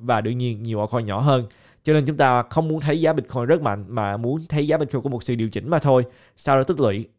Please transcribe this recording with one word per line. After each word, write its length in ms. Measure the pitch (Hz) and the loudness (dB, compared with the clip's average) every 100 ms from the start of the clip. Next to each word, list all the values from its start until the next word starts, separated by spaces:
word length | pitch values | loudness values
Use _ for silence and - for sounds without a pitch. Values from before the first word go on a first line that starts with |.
và 200 | 117 113 | -2 0
đương 180 | 110 123 | 0 -2
nhiên 240 | 123 107 | -4 -4
nhiều 160 | 117 107 | -4 -4
altcoin 280 | 107 123 107 | -2 -2 -2
nhỏ 140 | 101 | 0
hơn. 240 | 143 131 107 _ _ _ | 2 2 0 _ _ _
Cho 80 | - | 2
nên 140 | 151 139 | 2 2
chúng 100 | 143 | 2
ta 260 | 135 123 | 4 4
không 260 | 120 165 160 | 2 -2 -2
muốn 120 | 156 | -2
thấy 200 | 143 156 | 0 2
giá 120 | 160 | 2
Bitcoin 320 | 156 113 127 | 0 -2 -4
rất 180 | 120 165 | 2 2
mạnh 220 | 131 104 95 | 2 -4 -6
mà 280 | 117 101 101 | -4 -2 -2
muốn 240 | 123 156 165 | -4 -4 -4
thấy 180 | 151 151 | -2 0
giá 120 | 156 | 0
Bitcoin 240 | 143 131 | 0 -4
có 80 | 139 | -4
một 120 | 123 | -6
sự 120 | - | -4
điều 140 | 120 113 | -2 -2
chỉnh 200 | 104 107 | -4 -2
mà 100 | 165 | 0
thôi. 260 | 143 127 120 _ _ _ | 4 4 2 _ _ _
Sau 200 | - 135 | 0 2
đó 80 | |
tích 160 | 135 156 | 2 2
lũy, 260 | 120 101 113 | 0 0 -8